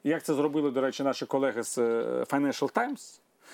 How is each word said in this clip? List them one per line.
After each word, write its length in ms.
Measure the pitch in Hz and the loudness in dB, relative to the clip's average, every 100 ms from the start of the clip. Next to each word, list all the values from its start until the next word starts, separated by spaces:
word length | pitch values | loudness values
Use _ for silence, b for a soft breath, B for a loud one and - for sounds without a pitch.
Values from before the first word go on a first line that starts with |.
як 200 | 139 160 | -2 -2
це 100 | - | 0
зробили, 380 | 143 151 151 143 | 0 2 2 0
до 100 | 127 | 0
речі, 220 | 131 - | 0 0
наші 220 | 139 123 - | -2 -2 -2
колеги 380 | 139 135 113 | 0 0 0
з, 140 | 110 - | -4 0
е, 460 | 117 117 117 123 123 | 2 2 0 -2 0
Financial 440 | 139 143 - 139 | 0 0 0 0
Times, 460 | - 247 269 - - _ _ B | 0 -2 -4 -12 -20 _ _ B